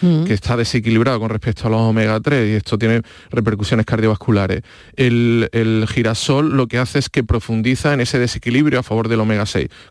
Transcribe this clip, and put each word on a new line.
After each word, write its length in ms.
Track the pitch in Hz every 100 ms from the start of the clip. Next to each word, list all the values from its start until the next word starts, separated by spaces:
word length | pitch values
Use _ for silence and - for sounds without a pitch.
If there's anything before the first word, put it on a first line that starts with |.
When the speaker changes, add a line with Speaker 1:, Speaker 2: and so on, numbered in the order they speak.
Speaker 1:
Ujú. 220 | 180 156 175
Speaker 2:
que 80 | -
está 200 | - 120
desequilibrado 640 | 113 123 113 113 120 120
con 120 | 110
respecto 360 | 110 - 107 117
a 40 |
los 100 | 110
omega 380 | 113 110 110 110
tres, 260 | 123 143 107
y 40 |
esto 240 | 110 - 107
tiene 240 | 113 117 - - -
repercusiones 560 | - 107 104 104 113 107
cardiovasculares. 760 | 110 110 107 - 104 95 95 - - - -
El, 540 | 127 120 117 117 110
el 320 | 117 113 113 110
girasol 640 | - 113 113 - 139 151 139
lo 120 | 123
que 100 | 120
hace 220 | 127 143
es 100 | -
que 140 | -
profundiza 720 | 117 120 - 113 113 131 151 143
en 40 |
ese 180 | 123 131
desequilibrio 600 | 120 - - 123 151 131
a 40 |
favor 260 | - 110 110
del 100 | 113
omega 260 | 107 107 104
seis, 220 | 95 65 - -